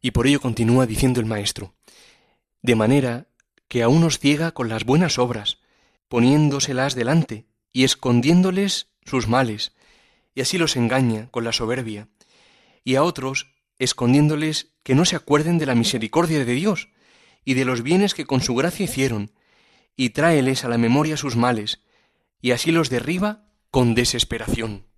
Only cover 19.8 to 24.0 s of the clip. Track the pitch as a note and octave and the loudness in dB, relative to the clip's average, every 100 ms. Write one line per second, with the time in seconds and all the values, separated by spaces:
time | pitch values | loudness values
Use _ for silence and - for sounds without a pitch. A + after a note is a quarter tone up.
19.8 | _ - B2+ - D#3+ D#3 C3 C3 B2 A#2 | _ -4 -4 0 2 2 2 -2 -2 0
20.8 | A#2 C3+ D3+ D3+ C#3+ A#2 B2 A#2 G#2+ - | 2 2 0 -4 -4 0 0 0 -4 -10
21.8 | _ _ _ _ _ _ B2 A#2+ D#3+ E3 | _ _ _ _ _ _ -2 0 2 0
22.8 | C#3 B2 B2 F3+ G#3 G#3+ _ _ _ C3+ | 0 -2 -4 -4 -4 -6 _ _ _ 0
23.8 | A#2+ A2+ | 2 2